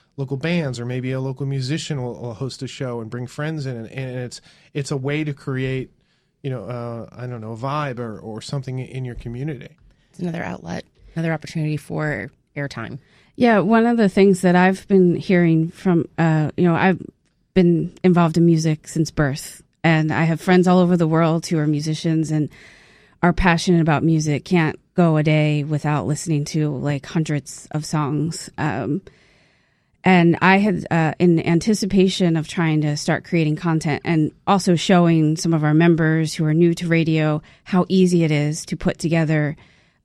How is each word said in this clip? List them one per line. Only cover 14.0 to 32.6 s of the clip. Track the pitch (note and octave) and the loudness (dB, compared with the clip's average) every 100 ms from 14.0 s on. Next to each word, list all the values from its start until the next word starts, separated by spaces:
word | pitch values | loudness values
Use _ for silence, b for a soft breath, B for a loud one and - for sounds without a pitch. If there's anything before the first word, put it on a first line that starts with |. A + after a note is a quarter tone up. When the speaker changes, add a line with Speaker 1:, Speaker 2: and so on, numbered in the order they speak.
| G3 | 2
Speaker 3:
things | G3+ G3 F3+ | 6 6 6
that | F#3 F3+ | 4 4
I've | F#3 F#3+ - | 4 0 2
been | G3 F3+ D#3+ | 4 4 2
hearing | - F3+ E3+ D#3+ E3 | 2 4 4 4 0
from, | - F#3+ E3+ - - | -2 0 0 0 0
uh, | E3 D#3 D3+ - | 2 2 0 0
you | |
know, | F3 D#3+ | 2 4
I've | F#3 F3 - - _ _ _ | 2 0 -4 -20 _ _ _
been | F#3 F3 E3 E3+ - | 2 4 4 -2 0
involved | F#3 F3 E3 E3 | 4 4 4 4
in | E3+ | 4
music | D#3+ D#3+ D3+ - | 4 2 -2 -4
since | E3 D#3 | -4 -2
birth, | - C#3+ D3 - - _ _ | 0 -2 -2 -10 -18 _ _
and | E3 D#3+ D#3 | 2 2 2
I | C3 | 0
have | E3 D#3+ | 0 0
friends | - F3+ F3+ | 4 4 6
all | F3+ | 4
over | F3 F3 | 4 2
the | D#3+ | 2
world | D#3+ E3 E3 - | 2 2 0 -2
who | D#3+ | -2
are | D3+ | 0
musicians | D3 D#3 D#3 E3+ D#3+ D3+ | 0 -2 -4 -2 -2 -2
and | D#3 C#3+ b b b b b b b | -2 -4 b b b b b b b
are | F3 | 0
passionate | E3 F#3+ E3+ - E3+ | 2 2 2 2 2
about | D#3+ C#3+ | 2 2
music, | E3 D#3+ D3+ C#3+ | 2 0 0 -4
can't | - F3+ D#3 - _ - | 0 0 0 -4 _ 0
go | E3+ D#3 | 2 2
a | |
day | D3+ D#3 D3+ D3 | 2 2 2 0
without | C#3+ D3 D3+ D3 G2+ | -2 -4 -2 -2 -2
listening | D3 F3 D3 D3 | -6 -4 -4 -2
to, | D#3 D3+ | -4 -4
like, | C3 C#3+ C#3+ - | -4 -4 -6 -4
hundreds | E3+ D#3 D3 - - - | -4 -2 -4 -6 -16 -10
of | D3+ D3+ | -10 -4
songs. | D#3 C#3 D3 D#3+ - - - | -4 -2 -2 -4 -8 -14 -8
Um, | D3+ A2 G#2+ E3+ - b b b b b b b b b | -6 -4 -4 -6 -8 b b b b b b b b b
and | F#3 F3+ E3+ D#3+ | 2 4 4 4
I | F3+ G3 | 4 4
had, | G#3 F3 - | 2 -2 -2
uh, | E3 D#3+ - | -2 0 2
in | F3 E3 | 2 4
anticipation | - E3+ G#3+ G#3+ G3 G3 F#3 - F3+ D#3+ | 2 0 2 0 0 2 2 2 0 0
of | D3+ | -2
trying | - | -2